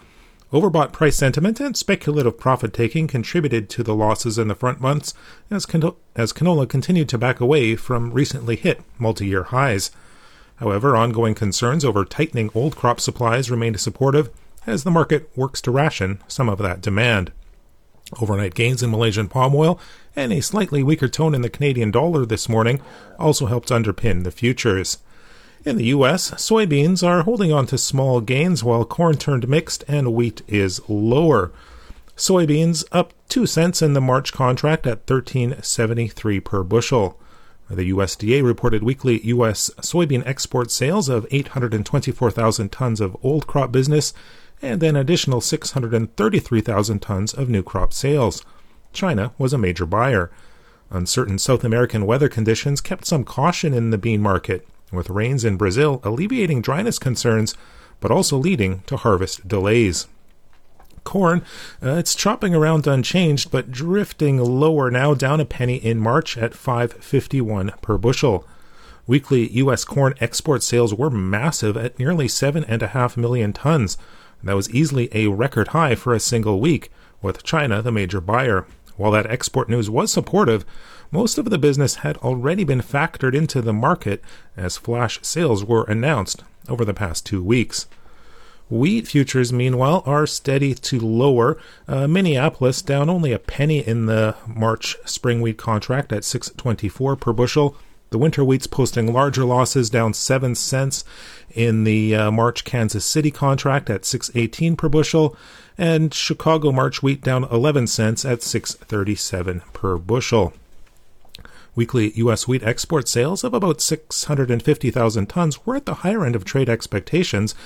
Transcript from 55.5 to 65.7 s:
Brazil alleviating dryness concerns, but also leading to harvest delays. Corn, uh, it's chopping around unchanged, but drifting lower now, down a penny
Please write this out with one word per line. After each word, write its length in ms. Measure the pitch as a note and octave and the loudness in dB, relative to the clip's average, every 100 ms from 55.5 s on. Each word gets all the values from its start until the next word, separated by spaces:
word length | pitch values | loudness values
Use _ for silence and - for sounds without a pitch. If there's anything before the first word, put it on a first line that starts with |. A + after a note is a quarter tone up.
| F#2+ | 2
Brazil 440 | G2+ G2 D3+ C3+ | 2 2 2 0
alleviating 580 | G2+ A#2 G3+ B3+ F#3 C3+ | -2 -2 -2 0 0 0
dryness 340 | G#2+ C#3 A3+ - | 0 -2 -2 -2
concerns, 600 | C3+ A2+ B2 A2+ A2 - - - - - | -4 0 2 2 0 -4 -18 -20 -20 -8
but 140 | F#2+ | 0
also 240 | C#3+ F#3+ C#3 | 2 2 0
leading 480 | D#3 E3+ F#2+ F#2 - | 0 2 0 -2 -6
to 100 | C3+ | -2
harvest 520 | A#2+ F#2 F#2 - F#2 | 2 2 0 -6 -4
delays. 580 | G2+ G2 A#2 G#2+ E2 - - - - - - - - - - | 0 2 4 4 0 -8 -16 -20 -20 -20 -20 -20 -20 -20 -18
Corn, 400 | - G3 F3+ E3+ - - - - | -6 2 2 2 -2 -14 -18 -8
uh, 120 | B2+ | -2
it's 200 | D#3+ - | -2 -2
chopping 400 | - G3 B3 G3 | 0 0 0 2
around 320 | E3+ D3+ D#3+ D3 | 4 4 4 4
unchanged, 640 | C3+ B2 F3+ E3+ C#3+ - | 2 2 2 2 2 0
but 220 | C3 C3 | -4 -4
drifting 640 | B2+ E3 G3 G3+ - D3+ C3+ | -6 -2 0 -2 0 0 2
lower 500 | B2 B2+ D3+ D#3 B2+ | 2 2 2 2 2
now, 240 | B2 C#3+ | 2 2
down 280 | C#3 C3+ D#3 | 2 2 0
a 40 | |
penny 300 | D3 - B2 | -2 -2 -2